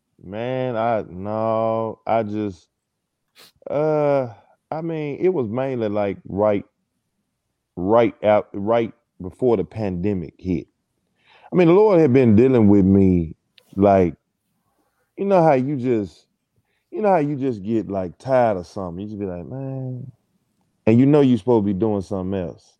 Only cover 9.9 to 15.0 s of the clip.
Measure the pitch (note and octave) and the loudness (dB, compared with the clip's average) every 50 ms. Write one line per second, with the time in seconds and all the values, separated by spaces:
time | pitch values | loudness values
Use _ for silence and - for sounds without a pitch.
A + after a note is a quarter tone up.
9.9 | F#2 F2 F2 G#2 G2+ F#2 E2 - - _ - F#2 F2+ D2 - _ _ _ _ _ | -4 -4 -4 -4 -4 -4 -6 -10 -14 _ -6 -4 -4 -4 -6 _ _ _ _ _
10.9 | _ _ _ _ _ _ _ _ _ _ _ - - E3+ F3+ D#3+ F3 F#3+ G#3+ A3 | _ _ _ _ _ _ _ _ _ _ _ -4 0 2 4 4 4 4 4 4
11.9 | G3 E3 D#3+ C#3 A#2+ C3+ C3 A#2 G#2+ G2+ B2 C3 C3 A#2+ A2 G2+ G2+ G2+ F#2 F#2+ | 4 4 4 4 4 4 6 6 6 6 6 6 6 4 6 6 6 6 6 4
12.9 | G2 G2 G2 F#2+ F#2 F2 E2+ D#2 - _ _ _ _ _ _ _ - F#2+ G2 G2+ | 4 4 4 4 2 2 0 -4 -8 _ _ _ _ _ _ _ -4 2 4 4
13.9 | G2 F#2+ F#2 E2+ D2 - _ _ _ _ _ _ _ _ _ _ _ _ _ _ | 4 4 2 2 -2 -6 _ _ _ _ _ _ _ _ _ _ _ _ _ _
14.9 | _ _ | _ _